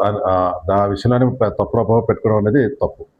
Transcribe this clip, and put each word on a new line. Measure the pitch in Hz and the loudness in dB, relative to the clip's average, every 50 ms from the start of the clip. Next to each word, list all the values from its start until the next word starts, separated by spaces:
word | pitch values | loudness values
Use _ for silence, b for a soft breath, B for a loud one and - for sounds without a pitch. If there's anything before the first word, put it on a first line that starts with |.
| 95 | -2
దా-, | 101 104 101 - 92 | 0 0 0 0 0
ఆ, | 92 92 92 90 90 90 - 92 | 2 2 2 0 -2 -2 -2 0
దా | 95 101 101 | 0 2 2
విషయంలోనే | 101 101 98 - 117 123 123 131 123 123 - | 0 0 -2 0 0 2 2 2 0 0 0
ప-, | 117 | -2
తప్పుడు | 104 - - 101 95 - 117 | -2 0 -2 -4 -2 -2 -2
అపోహ | 113 95 113 113 110 | 0 2 2 2 2
పెట్టుకోవడం | - 107 - - 113 110 107 104 104 | 0 -2 -2 0 0 0 2 2 2
అనేది | 110 147 131 - - | 2 2 2 0 -2
తప్పు. | - - 85 - - - - _ _ | -4 -4 -6 -6 -8 -20 -20 _ _